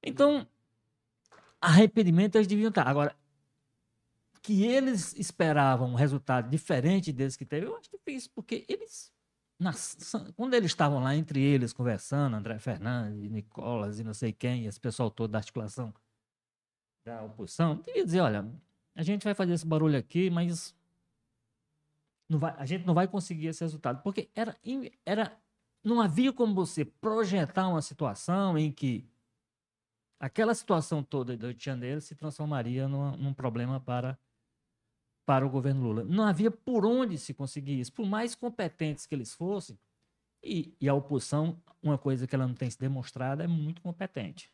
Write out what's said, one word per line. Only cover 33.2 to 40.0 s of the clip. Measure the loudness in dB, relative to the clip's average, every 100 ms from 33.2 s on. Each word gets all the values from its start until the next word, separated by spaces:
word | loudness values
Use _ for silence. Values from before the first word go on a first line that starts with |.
| -6
problema | -4 -4 -4 -4 -4
para, | -4 -4 -4 -8 _ _ _ _ _ _ _ _ _ _
para | 2 4 4
o |
governo | 0 0 0
Lula. | 0 0
Não | 0 2
havia | 4 4 2
por | 0 0 2
onde | 4 2 0 -4
se | -8
conseguir | -8 -8 -8 -4 -4
isso. | -4
Por | -4 -2
mais | -2 -4
competentes | -6 -8 -4 -6 _ -4 -4 -6
que |
eles | -8 -8
fossem, | -6 -4 -4 -6 -18 _ _